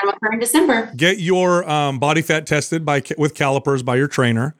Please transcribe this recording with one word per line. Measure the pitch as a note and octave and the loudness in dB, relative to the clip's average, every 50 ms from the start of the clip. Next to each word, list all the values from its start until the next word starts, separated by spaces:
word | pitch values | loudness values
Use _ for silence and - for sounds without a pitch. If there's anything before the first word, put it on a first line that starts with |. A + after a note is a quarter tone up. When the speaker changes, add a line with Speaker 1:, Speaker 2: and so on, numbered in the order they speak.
Speaker 1:
I'm | G3 | -2
done | G3+ G3 | -2 -2
with | - | -2
her | G#3+ G#3+ | -4 -4
in | A3+ A3+ | -4 -4
December. | A#3 - - D#4+ F#4 D4+ A#3+ A3+ A3+ A3 - | -2 0 2 2 2 2 2 0 -2 -6 -4
Speaker 2:
get | A#2+ D#3+ F3+ G3 A3 | 0 0 0 0 0
your, | E3 F3 F3+ F#3 F#3 F3 F3 F3 - D#3 | 0 0 2 2 4 2 2 2 0 0
um, | D3+ D3+ D3 C#3 C3+ A#2+ | 0 0 0 0 -2 0
body | C#3 D3+ D#3 E3 | 0 2 2 2
fat | D#3 - D#3+ D#3 D#3 | 0 0 -2 -2 -2
tested | - D3+ D3 C#3 - E3 E3 D#3+ | -2 -2 -2 0 -2 -4 -4 0
by | D3 C#3+ C#3 | 0 0 0
ca-, | - - - - | -2 -4 -2 -2
with | D3 - - | -2 -2 0
calipers | - D3 C3+ C#3 C3+ C3+ C#3+ C#3 C3 | 0 0 0 0 0 0 0 -2 0
by | B2 B2+ B2 | 0 0 0
your | B2+ C#3+ C#3 | 0 0 0
trainer. | - - B2+ A#2+ A2+ A2+ B2+ D3+ - | 0 0 2 2 2 0 -2 -4 -6